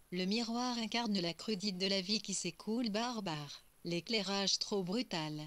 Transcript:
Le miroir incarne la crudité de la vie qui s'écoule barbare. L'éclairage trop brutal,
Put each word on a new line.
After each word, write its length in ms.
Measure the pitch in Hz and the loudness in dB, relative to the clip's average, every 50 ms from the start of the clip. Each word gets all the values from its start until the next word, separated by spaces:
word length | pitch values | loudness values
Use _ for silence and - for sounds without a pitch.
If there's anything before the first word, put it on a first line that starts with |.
| - - | -12 -6
Le 140 | - 180 - | -2 0 2
miroir 520 | 185 208 233 240 220 233 240 247 254 240 233 | 2 2 2 2 0 0 0 0 0 0 0
incarne 420 | 220 208 - 226 240 220 208 196 | -2 0 0 0 2 2 2 2
la 140 | 170 170 165 | 2 0 -2
crudité 380 | - - - 220 185 190 208 | -2 -2 -2 -2 0 0 -2
de 160 | 190 180 190 196 | 0 0 2 2
la 140 | 196 196 | 2 2
vie 200 | 185 180 214 208 | 2 2 0 0
qui 140 | - - 190 | 0 -2 -4
s'écoule 540 | - - 175 - - - 214 220 240 262 226 | -2 -2 -4 -6 -6 -4 -2 0 0 0 0
barbare. 760 | 190 208 233 247 247 220 196 175 156 151 147 143 - - - - - - - | 0 0 0 -2 -2 -4 -4 -2 -4 -4 -4 -8 -12 -14 -18 -20 -18 -10 -4
L'éclairage 760 | 175 170 175 170 - 226 220 190 185 202 196 196 185 - - | -2 -2 -2 0 0 0 0 2 2 2 2 4 4 2 2
trop 240 | - - 214 202 185 | 0 0 0 0 0
brutal, 580 | 170 185 240 254 - - 170 156 156 151 151 151 | 2 0 0 0 0 0 0 0 0 -2 -4 -6